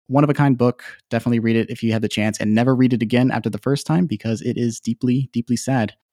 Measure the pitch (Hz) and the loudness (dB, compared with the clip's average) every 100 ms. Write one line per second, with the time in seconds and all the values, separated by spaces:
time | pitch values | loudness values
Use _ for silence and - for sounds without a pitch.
0 | - 135 147 143 143 120 123 - - - | -4 0 2 2 2 4 2 0 -8 -20
1 | _ 117 120 117 113 113 107 120 113 110 | _ -4 0 0 2 0 0 -2 -2 0
2 | 107 - 107 107 107 107 123 127 127 123 | -2 -2 -2 -2 0 2 4 4 4 2
3 | 113 120 131 110 113 104 127 139 - 160 | 2 2 2 0 -4 -4 -2 -4 0 0
4 | 175 104 113 113 123 120 120 113 - 113 | 0 -2 -4 -4 -4 -2 -4 -4 -6 -4
5 | 123 127 131 120 - 120 - 131 104 - | 0 0 -2 -4 -4 -4 -2 -2 -2 -6
6 | _ | _